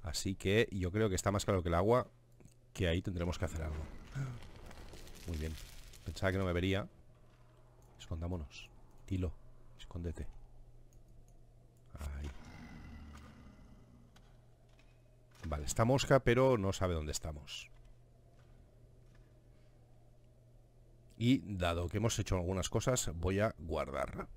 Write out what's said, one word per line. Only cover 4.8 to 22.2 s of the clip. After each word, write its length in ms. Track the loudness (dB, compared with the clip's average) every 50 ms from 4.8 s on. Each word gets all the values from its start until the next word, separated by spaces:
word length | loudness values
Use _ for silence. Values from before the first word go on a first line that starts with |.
| -14 -14 -14 -14 -14 -14 -14 -12 -8
Muy 100 | -6 -4
bien. 160 | -4 -4 -4 -6 -8 -10 -12 -14 -14 -14 -16 -18 -10 -10
Pensaba 280 | -8 -4 0 0 2
que 80 | 2 2
no 60 | 2
me 80 | 2 2
vería. 340 | 4 4 4 2 2 0 -4 -12 -20 -20 -20 -20 -20 -20 -20 -20 -20 -20 -20 -20 -20 -20 -20 -20 -20 -20 -20 -18 -18
Escondámonos. 720 | -10 -8 -6 -4 -4 -4 -4 -4 -6 -10 -12 -16 -16 -16 -18 -20 -20 -20 -20 -18 -6
Hilo, 260 | -4 -2 0 0 -2 -4 -8 -16 -18 -18 -18 -18 -20 -16
escóndete. 500 | -16 -14 -12 -10 -6 -6 -6 -6 -4 -8 -8 -8 -10 -16 -16 -18 -18 -18 -18 -20 -20 -20 -20 -20 -20 -20 -20 -20 -20 -20 -20 -20 -20 -20 -20 -20 -20 -20 -20 -20 -20 -20 -18 -12 -10
Ahí. 300 | -8 -8 -6 -6 -8 -8 -8 -10 -14 -16 -16 -16 -16 -16 -14 -14 -14 -14 -14 -14 -14 -14 -16 -16 -18 -18 -18 -18 -20 -20 -20 -20 -20 -20 -20 -20 -20 -20 -20 -20 -20 -20 -20 -20 -20 -20 -20 -20 -20 -20 -20 -20 -20 -20 -20 -20 -20 -20 -20 -20 -20 -20 -20 -20 -20 -20 -18 -10 -2
Vale, 180 | -2 -2 0 0
está 200 | 0 4 6 6
mosca, 340 | 6 6 4 8 8 8 8
pero 380 | 8 6 6 8 8 6 6
no 160 | 6 4 2 2
sabe 200 | 2 2 2 2
dónde 200 | 0 0 -2 -4
estamos. 560 | -4 -4 -4 -6 -6 -8 -10 -12 -12 -12 -14 -18 -20 -20 -20 -20 -20 -20 -20 -20 -20 -20 -20 -20 -20 -20 -20 -20 -20 -20 -20 -20 -20 -20 -20 -20 -20 -20 -20 -20 -20 -20 -20 -20 -20 -20 -20 -20 -20 -20 -20 -20 -20 -20 -20 -20 -20 -20 -20 -20 -20 -20 -20 -20 -20 -20 -20 -20 -20 -20 -20 -20 -20 -20 -20 -20 -20 -20 -20 -4
Y 240 | 2 6 6 6 6 4 -4 -2
dado 320 | 2 2 2 2 2 0
que 100 | 0 0
hemos 220 | 2 2 2 2
hecho 160 | 0